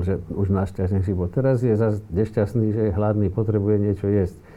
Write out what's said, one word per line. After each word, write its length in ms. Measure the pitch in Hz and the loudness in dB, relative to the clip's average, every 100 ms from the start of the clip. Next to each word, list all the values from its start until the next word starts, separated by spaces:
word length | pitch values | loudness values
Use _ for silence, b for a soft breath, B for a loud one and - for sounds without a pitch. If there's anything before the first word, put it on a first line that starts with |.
| 87 | 0
že 160 | 92 78 | -2 -4
už 160 | 82 98 | -4 0
našťastnejší 640 | 95 95 - 92 98 92 | 0 0 -2 -2 0 0
bol. 160 | 90 90 | -2 -2
Teraz 320 | 110 131 127 | 0 0 2
je 160 | 123 107 | 2 2
zas 240 | 110 104 104 | 2 0 -4
nešťastný, 640 | 82 107 117 104 120 110 | -2 -2 0 0 0 0
že 100 | 107 110 | 0 0
je 40 | 95 | 0
hladný, 320 | 107 107 101 | 0 2 0
potrebuje 480 | 95 107 107 98 104 | 0 0 0 2 2
niečo 320 | 101 95 101 | 2 0 0
jesť. 320 | 104 90 - B | 2 0 -4 B